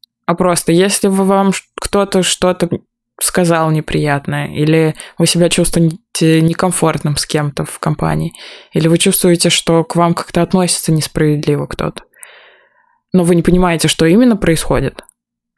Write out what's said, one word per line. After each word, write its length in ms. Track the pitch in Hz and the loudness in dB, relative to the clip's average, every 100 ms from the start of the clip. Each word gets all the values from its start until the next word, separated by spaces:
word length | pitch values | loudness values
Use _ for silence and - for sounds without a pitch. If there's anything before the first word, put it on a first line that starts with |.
| _ _ - | _ _ -6
А 80 | 170 | -2
просто, 380 | 180 170 - | 0 0 0
если 340 | 170 196 - 202 | 2 2 0 0
вы, 160 | 190 | 0
вам 300 | 190 196 196 | 2 2 2
ш-, 100 | 185 - - | -2 -8 -14
кто-то 400 | - 202 196 190 | -4 -2 0 0
что-то 480 | 175 - 180 175 170 - - _ _ - | 0 0 -2 0 -4 -4 -8 _ _ -8
сказал 520 | - 185 175 165 160 | -4 0 2 2 2
неприятное, 760 | 156 156 156 147 143 - 147 147 | 0 -2 -2 0 -2 -4 -6 -6
или 480 | - 151 160 160 - - - | -2 2 2 2 -2 -12 -2
вы 100 | 170 | 0
себя 220 | 170 170 | 2 2
чувствуете 920 | 180 170 170 165 165 _ - 160 160 | 2 0 2 0 0 _ -2 2 4
некомфортным 760 | 165 170 185 - 160 151 151 143 | 2 0 -2 0 -2 -2 -4 -4
с 100 | - | -4
кем-то 400 | 151 147 - 151 | -4 -4 -6 -10
в 140 | - | -6
компании, 540 | 160 147 160 156 160 - - - - | -6 -2 -2 -2 -6 -10 -20 -20 -6
или 140 | - 160 | -2 2
вы 100 | 170 | 2
чувствуете, 520 | 196 185 185 170 175 | 2 2 2 2 0
что 340 | - - 165 | 0 0 0
к 120 | 160 170 | 0 0
вам 180 | 170 | 0
как-то 280 | 170 - 175 | -2 -4 -4
относится 500 | 170 185 175 - - | 0 0 0 -2 0
несправедливо 760 | 160 - - 151 147 151 143 143 | -2 -2 -2 0 0 -2 -2 -4
кто-то, 360 | - - - - _ - - - _ _ _ _ _ _ | -6 -6 -8 -20 _ -20 -20 -20 _ _ _ _ _ _
но 100 | 180 | 0
вы 120 | 170 175 | 2 2
не 80 | |
понимаете, 440 | 165 180 180 165 160 | 2 2 2 0 -2
что 180 | - 165 | 2 2
именно 300 | 202 254 202 | 4 4 2
происходит, 680 | 170 160 - 131 135 - - _ _ _ _ | 0 0 0 -2 -2 -8 -20 _ _ _ _